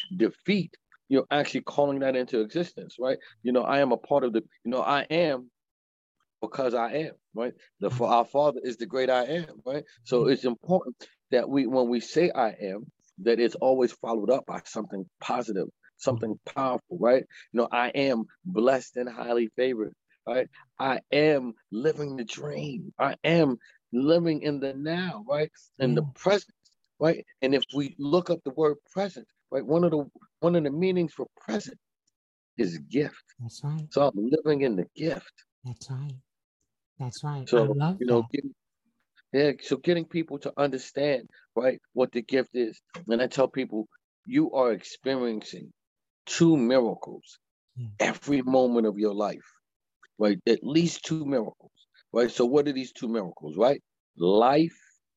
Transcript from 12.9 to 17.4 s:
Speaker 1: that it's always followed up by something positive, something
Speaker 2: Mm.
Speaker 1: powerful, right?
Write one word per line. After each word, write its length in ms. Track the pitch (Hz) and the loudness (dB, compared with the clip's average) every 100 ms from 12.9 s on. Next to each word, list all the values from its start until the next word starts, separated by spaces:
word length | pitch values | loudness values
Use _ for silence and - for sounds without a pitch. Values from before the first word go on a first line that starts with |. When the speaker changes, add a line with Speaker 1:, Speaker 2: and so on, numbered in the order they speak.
| _ _ - | _ _ -2
Speaker 1:
that 180 | 104 113 | 2 4
it's 140 | 117 | 2
always 380 | - 131 131 123 | 2 2 4 2
followed 380 | - 117 113 104 | 0 -6 -2 2
up 140 | 131 | 0
by 160 | - - - | 0 -12 -10
something 420 | 117 101 98 92 _ | -10 -10 -10 -12 _
positive, 480 | - 123 113 98 71 _ _ _ | -6 -4 -4 -4 -6 _ _ _
something 360 | - 120 113 | -4 -2 -4
Speaker 2:
Mm. 220 | 110 - | -8 -8
Speaker 1:
powerful, 440 | - 135 123 - - | -4 -2 -4 -8 0
right? 240 | 113 127 - - | 4 4 0 -18